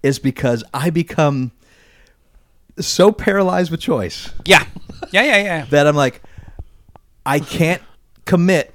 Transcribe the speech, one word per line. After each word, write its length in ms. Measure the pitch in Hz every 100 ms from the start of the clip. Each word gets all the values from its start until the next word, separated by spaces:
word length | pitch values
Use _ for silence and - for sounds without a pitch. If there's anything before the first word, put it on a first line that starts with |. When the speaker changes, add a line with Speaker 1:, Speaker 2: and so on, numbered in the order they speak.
Speaker 1:
is 160 | - 139
because 440 | 135 - 131 120 110
I 160 | - 160
become 600 | 170 170 - 147 139 127 _ _ _ _ _ _ _ _ _ _ _ _ -
so 320 | 180 - 190
paralyzed 600 | 214 - 196 185 180 180
with 100 | 160
choice 500 | - 131 92 - - - -
Speaker 2:
Yeah. 180 | 185 - - - - -
Yeah, 120 | 185
yeah, 140 | 277 214
yeah. 280 | 202 165 139
Speaker 1:
<laughs> 40 |
that 180 | 147 147
I'm 80 | 147
like, 260 | 135 - - - - - - - - - _ _ -
I 140 | 143
can't 420 | 135 165 165 180 - - _ _ -
commit 480 | 180 175 175 -